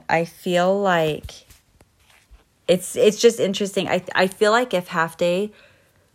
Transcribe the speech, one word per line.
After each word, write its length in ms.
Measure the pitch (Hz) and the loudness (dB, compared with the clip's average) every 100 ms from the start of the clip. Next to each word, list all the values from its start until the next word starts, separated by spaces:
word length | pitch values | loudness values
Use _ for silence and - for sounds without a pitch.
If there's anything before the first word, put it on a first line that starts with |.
| - | -4
I 160 | 165 | -4
feel 560 | 170 - 185 175 185 196 | -4 -8 -2 0 2 0
like 520 | 196 170 156 147 - - - - _ _ _ _ _ _ _ - _ _ - | 0 0 0 -4 -10 -20 -20 -20 _ _ _ _ _ _ _ -20 _ _ -2
it's, 260 | 180 - | -2 -2
it's 260 | - 208 214 | 2 2 4
just 200 | 233 220 | 2 4
interesting. 480 | 185 190 196 196 170 | -2 -2 -4 -4 -2
I, 160 | 180 - | -4 -2
I 140 | - 190 | 0 0
feel 240 | - 214 | 2 2
like 200 | 233 247 | 2 0
if 140 | 180 180 | -4 -4
half 300 | 175 160 - | -4 -4 -2
day 340 | 175 180 214 - _ _ _ _ _ | -2 -2 -4 -10 _ _ _ _ _